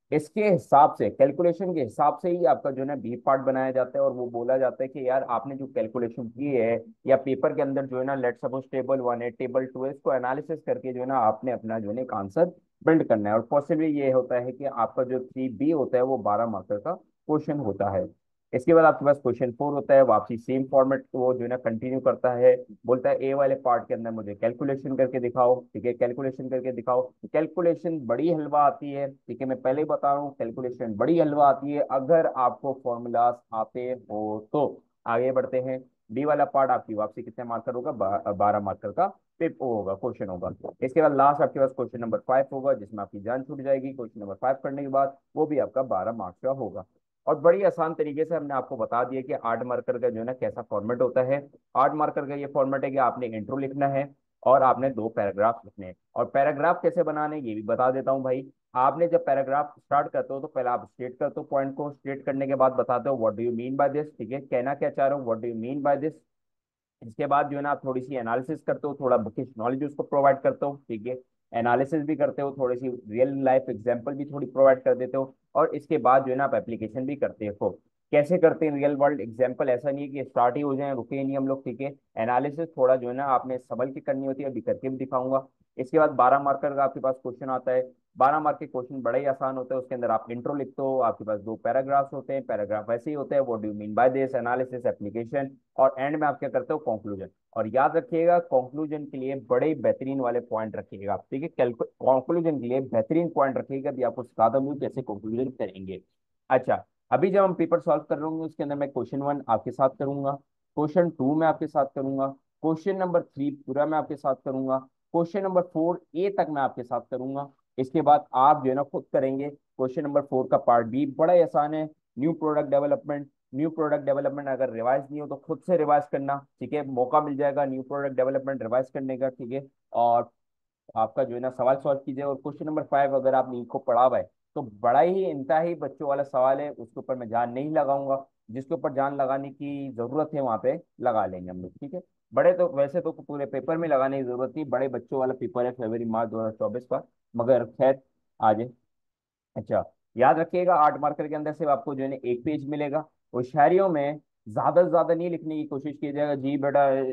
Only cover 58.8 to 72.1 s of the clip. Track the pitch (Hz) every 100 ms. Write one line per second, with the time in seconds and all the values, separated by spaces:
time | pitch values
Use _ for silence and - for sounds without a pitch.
58.8 | 131 139 170 170 156 135 127 139 147 -
59.8 | - 143 143 139 123 135 143 135 123 120
60.8 | 110 - 127 123 147 151 147 143 135 135
61.8 | 147 139 135 139 139 135 135 135 131 127
62.8 | 117 123 113 131 110 104 117 113 123 135
63.8 | 143 143 147 - 107 135 135 127 131 143
64.8 | 151 135 139 139 123 113 117 113 113 143
65.8 | 143 139 151 151 _ _ _ _ _ _
66.8 | _ _ 113 110 143 143 143 143 143 139
67.8 | 135 127 127 135 113 120 165 151 - 135
68.8 | 151 135 135 120 107 107 123 - 117 135
69.8 | 143 143 - 143 139 135 143 131 143 139
70.8 | - 113 113 127 - _ _ 117 120 123
71.8 | 139 165 143